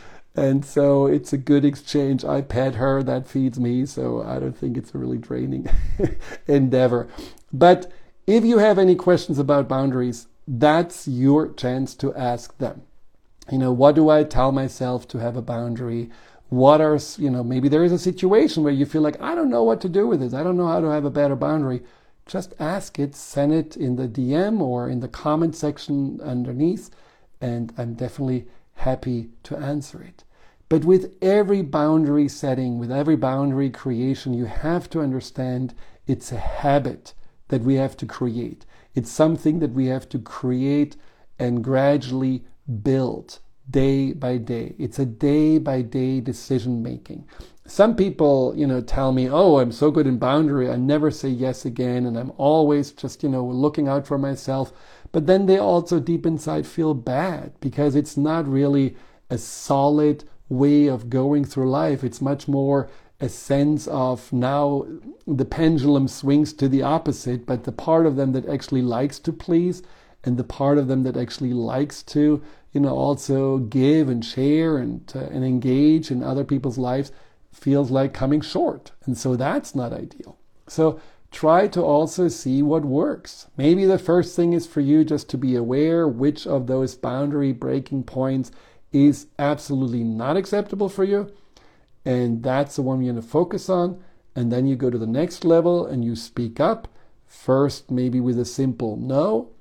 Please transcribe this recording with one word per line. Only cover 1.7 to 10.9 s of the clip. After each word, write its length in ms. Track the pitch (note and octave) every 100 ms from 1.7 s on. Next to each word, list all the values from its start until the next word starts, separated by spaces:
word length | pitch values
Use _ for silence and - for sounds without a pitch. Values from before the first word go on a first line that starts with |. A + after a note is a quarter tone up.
| C#3 - D3 C#3 C3
I 180 | C#3+ C#3
pet 340 | C#3 A#2 C3 A2+
her, 260 | C3 C#3
that 240 | C3 B2+ C3+
feeds 320 | C3+ C3 B2+
me, 260 | A#2+ B2 C#3
so 360 | C3 B2 A#2+
I 160 | A2 C3
don't 180 | C3 B2
think 200 | C3+ A#2+
it's 180 | -
a 40 | C3+
really 200 | B1+ -
draining 480 | - B1 - - - - - - F#3+
<laughs> 380 | - - - -
endeavor. 640 | C#3+ C3 B2+ B2+ A#2+ - - - - _
But 380 | C3+ F3 F3+ - - - -
if 200 | - A3+
you 140 | A3+ A3+
have 200 | G#3+ F#3+
any 160 | F#3
questions 460 | F3+ F3+ F3 - C#3+
about 280 | C#3 C#3+ B2
boundaries, 600 | C3 C#3 B2+ B2 A#2 - - -
that's 640 | A#2+ D3+ D#3+ F3